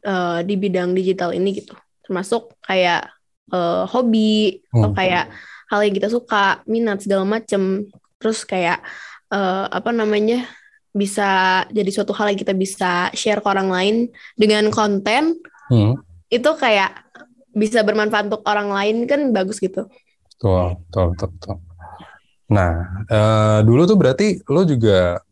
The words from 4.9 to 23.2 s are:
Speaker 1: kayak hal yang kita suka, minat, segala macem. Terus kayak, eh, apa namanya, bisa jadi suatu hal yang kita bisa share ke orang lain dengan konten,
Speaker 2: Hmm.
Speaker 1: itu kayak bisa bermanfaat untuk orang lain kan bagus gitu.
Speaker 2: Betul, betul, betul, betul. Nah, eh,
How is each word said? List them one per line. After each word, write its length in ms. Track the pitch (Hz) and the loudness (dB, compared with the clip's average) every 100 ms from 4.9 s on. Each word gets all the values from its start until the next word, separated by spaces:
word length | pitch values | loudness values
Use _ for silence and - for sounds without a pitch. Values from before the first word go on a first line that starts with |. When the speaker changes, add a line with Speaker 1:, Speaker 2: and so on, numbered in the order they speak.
| 98 | 2
Speaker 1:
kayak 280 | 185 175 - - - - - | 0 0 -4 -12 -20 -20 -6
hal 80 | 208 | 0
yang 120 | 208 196 | 0 0
kita 120 | 214 | 0
suka, 520 | 240 233 214 196 - - | -2 -2 0 0 -2 -4
minat, 340 | 226 233 202 | -2 0 -2
segala 220 | 202 196 190 | -2 -2 0
macem. 580 | 220 220 202 190 190 202 _ _ _ | -4 -2 -2 0 -2 -6 _ _ _
Terus 220 | 220 220 - | -4 -4 -6
kayak, 320 | 190 170 - - - - - _ | -2 -2 -2 -6 -18 -20 -20 _
eh, 320 | 196 190 190 196 | -4 -2 -2 -4
apa 220 | 247 240 | -6 -4
namanya, 560 | 233 214 208 214 240 247 - _ _ _ 208 | -2 0 0 0 -2 -4 -16 _ _ _ -4
bisa 680 | 202 202 202 190 185 185 - | -4 -2 0 2 2 0 -2
jadi 200 | 214 196 | -2 -2
suatu 180 | 202 208 208 | -2 -4 -2
hal 160 | 208 | -2
yang 60 | 202 | -2
kita 140 | 202 190 | -2 -2
bisa 540 | 190 - 185 175 180 | -2 -2 -2 -2 -4
share 300 | - 226 208 | -4 -2 -2
ke 40 | 202 | 0
orang 180 | 196 190 | 0 0
lain 260 | 185 196 220 240 - - - | 0 0 0 -2 -8 -20 0
dengan 260 | 214 214 214 | 2 4 2
konten, 640 | 214 214 196 196 233 320 330 - - - | 2 0 0 0 0 0 -2 -10 -20 0
Speaker 2:
Hmm. 240 | 120 104 131 - - _ | 2 4 0 -8 -20 _
Speaker 1:
itu 180 | 233 269 311 | 0 0 0
kayak 480 | 262 208 190 - _ - - _ _ 214 | 2 2 0 -4 _ -20 -20 _ _ -2
bisa 260 | 214 226 208 | 0 2 2
bermanfaat 420 | 214 214 214 208 | 0 0 0 -2
untuk 120 | 214 208 | -4 -2
orang 200 | 208 208 | -2 -2
lain 240 | 196 202 226 240 | -2 -2 -2 0
kan 220 | 285 277 214 | 0 0 0
bagus 240 | 190 214 | -2 -4
gitu. 240 | 185 185 214 _ _ _ _ _ | -6 -6 -10 _ _ _ _ _
Speaker 2:
Betul, 400 | 101 92 90 87 - | 0 2 0 -6 -8
betul, 200 | - 90 | -2 -2
betul, 160 | 90 - - | -2 -8 -10
betul. 180 | - 95 - - - - - - _ _ _ 104 | -12 -12 -14 -20 -20 -20 -20 -20 _ _ _ 2
Nah, 160 | 90 85 90 92 104 | 2 0 -6 -8 -2
eh, 480 | 110 | 2